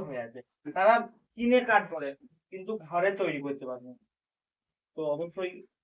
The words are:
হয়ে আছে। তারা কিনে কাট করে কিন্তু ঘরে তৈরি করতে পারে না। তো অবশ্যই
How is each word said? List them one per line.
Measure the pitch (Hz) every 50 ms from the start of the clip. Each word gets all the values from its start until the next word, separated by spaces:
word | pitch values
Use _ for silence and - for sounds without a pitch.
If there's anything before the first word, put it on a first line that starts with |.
| 151
হয়ে | 151 135 123 120
আছে। | 117 117 127 - _ _ _ - 147 151
তারা | 180 190 214 233 233 - - - _ _ _ _
কিনে | 220 240 240 247 254 240 233
কাট | 220 202 196 165 170
করে | 156 147 139 139 _ - - _ _ _ _
কিন্তু | 185 190 190 208 220 214 160 151
ঘরে | 165 175 185 196 196 190
তৈরি | 190 165 147 143 139
করতে | 143 139 131 131 127
পারে | 127 123 123 127
না। | 123 _ _ _ _ _ _ _ _ _ _ _ _ _ _ _ _ _ _ _ -
তো | - 156 151 147
অবশ্যই | 156 170 170 - 190 185 180 185 - - _ _ _